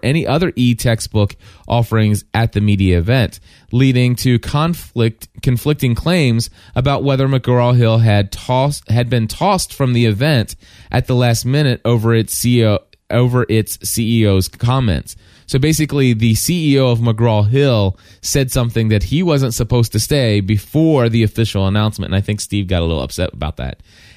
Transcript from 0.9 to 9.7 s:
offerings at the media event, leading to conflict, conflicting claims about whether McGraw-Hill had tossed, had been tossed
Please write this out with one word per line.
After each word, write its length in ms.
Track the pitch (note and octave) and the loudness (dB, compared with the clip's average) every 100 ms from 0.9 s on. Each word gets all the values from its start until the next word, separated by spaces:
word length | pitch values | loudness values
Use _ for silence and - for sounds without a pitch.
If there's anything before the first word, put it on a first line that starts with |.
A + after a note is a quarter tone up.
| A2+ - G#2+ G2+ - - - - | -2 -2 -2 -2 -4 -20 -14 -4
offerings 560 | A#2+ A#2 A2+ G#2+ G#2 - | -2 0 0 0 0 -2
at 180 | G#2+ A2+ | -2 -2
the 80 | G#2 | 0
media 380 | G#2 G2 F#2 F2 | 0 2 2 2
event, 420 | F2 C3 F#2+ - - - - | 2 0 0 -6 -20 -20 -6
leading 460 | A#2+ C3+ B2 B2 A#2+ | 0 2 2 0 0
to 200 | C3 A#2 | 0 0
conflict, 880 | - D3 E3 F3 - A#2+ A2+ - - - | 0 -2 -2 -4 -8 -2 -2 -4 -16 -6
conflicting 540 | - B2 D3 D3+ B2+ A2+ | -2 -2 -2 -2 -2 -2
claims 540 | E3 F3+ C3 A2+ - - - - | 0 0 0 0 -4 -12 -10 -4
about 300 | C3+ C#3 C#3 | -2 0 0
whether 240 | C3+ C3+ | 0 0
McGraw-Hill 720 | C3+ B2 B2 A#2+ B2 A#2 A2+ | 0 0 2 2 2 2 4
had 300 | A2+ G#2 G2 | 4 2 0
tossed, 560 | - - B2+ C#3 C#3+ - | -6 -4 0 0 -4 -2
had 200 | A#2 A#2+ | -2 0
been 200 | B2 A2 | -2 -2
tossed 440 | - F#3 F#3+ - | -2 0 0 -2